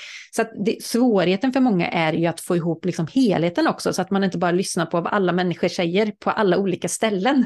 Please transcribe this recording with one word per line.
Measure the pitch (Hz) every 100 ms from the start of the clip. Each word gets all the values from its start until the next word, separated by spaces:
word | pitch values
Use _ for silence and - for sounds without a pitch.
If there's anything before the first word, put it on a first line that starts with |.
| - - - -
Så |
att | 220 -
det, | 196 -
svårigheten | - 233 254 202 175 196 262
för | 262
många | 254 185 -
är | 175 160
ju | 170 165
att | 160
få | - 175
ihop | 165 160
liksom | 185 160 160
helheten | 269 247 156 170 170 311
också, | 202 -
så | 220
att | 180
man | 196
inte | 196 175
bara | 175
lyssnar | 180 190 185 160
på | 170
vad | 170
alla | 208 180
människor | 175 180 160 180
säger | - 170 185 214 -
på | 202
alla | - 202 180
olika | 196 175 180
ställen | - 220 196 214 277